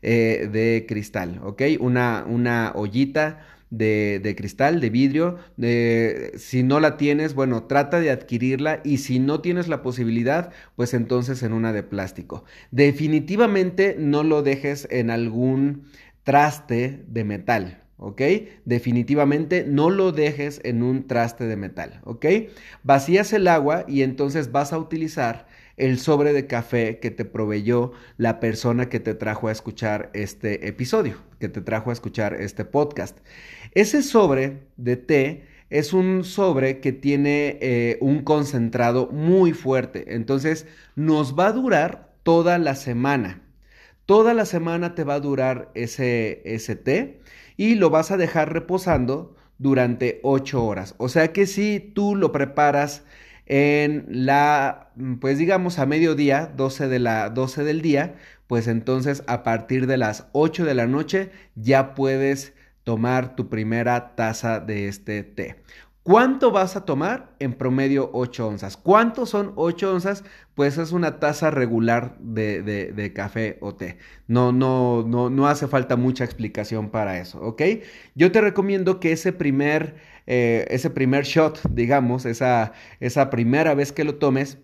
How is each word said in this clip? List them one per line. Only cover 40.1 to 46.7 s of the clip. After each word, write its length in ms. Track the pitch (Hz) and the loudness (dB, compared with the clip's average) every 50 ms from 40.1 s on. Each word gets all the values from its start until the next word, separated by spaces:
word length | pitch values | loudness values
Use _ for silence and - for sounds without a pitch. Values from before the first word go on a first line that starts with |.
| - | -6
entonces 500 | 117 113 117 139 139 131 156 160 156 156 - - - - - _ | -6 -2 -2 -2 0 0 -2 -2 -2 -6 -18 -20 -20 -20 -14 _
nos 420 | - 151 160 156 151 151 127 135 151 | -4 0 2 2 2 2 -2 0 2
va 100 | 180 202 | 2 2
a 60 | 220 | 2
durar 600 | 247 262 262 208 156 151 170 - - - _ _ _ _ | 0 0 2 2 2 2 0 -4 -8 -18 _ _ _ _
toda 340 | - 165 170 165 175 175 175 | 2 4 4 4 4 2 2
la 160 | 170 151 135 | 2 0 -2
semana. 680 | 135 - - 123 117 123 139 143 135 110 90 90 87 _ _ _ _ _ _ _ - - - _ _ _ - | -4 -6 -6 -4 -2 0 0 0 0 -2 -4 -8 -14 _ _ _ _ _ _ _ -20 -20 -20 _ _ _ 4
Toda 260 | 196 214 220 226 233 | 6 6 8 6 4
la 120 | 233 214 | 2 0
semana 500 | - - 170 165 170 165 170 175 175 170 | 0 -2 -4 -2 -2 -2 -2 -4 -4 -4
te 80 | 170 160 | -4 -4
va 120 | 143 143 | -2 -2
a 40 | 147 | -2
durar 500 | 143 143 139 131 131 131 131 123 - - _ | -2 -2 -2 0 0 0 -2 -4 -6 -12 _
ese, 680 | - 117 113 - - 135 123 120 117 113 107 92 - - | -8 -8 -8 -6 -2 -2 0 0 0 0 -2 -4 -8 -8
ese 320 | 80 110 113 - - | -8 -8 -8 -6 -6